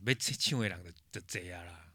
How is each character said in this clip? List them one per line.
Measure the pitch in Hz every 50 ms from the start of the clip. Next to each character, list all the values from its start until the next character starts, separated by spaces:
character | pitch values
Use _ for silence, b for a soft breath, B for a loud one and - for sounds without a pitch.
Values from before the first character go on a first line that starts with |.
| 98
要 | 120 131
抢， | - - - 139
抢 | - - - 151 123
的 | 110 101
人 | 87 87 87 87 85 - - _
就， | - 104
就 | 95 - - 98
多 | 90 90 90
啊 | 87
啦。 | 85 87 87 82 - -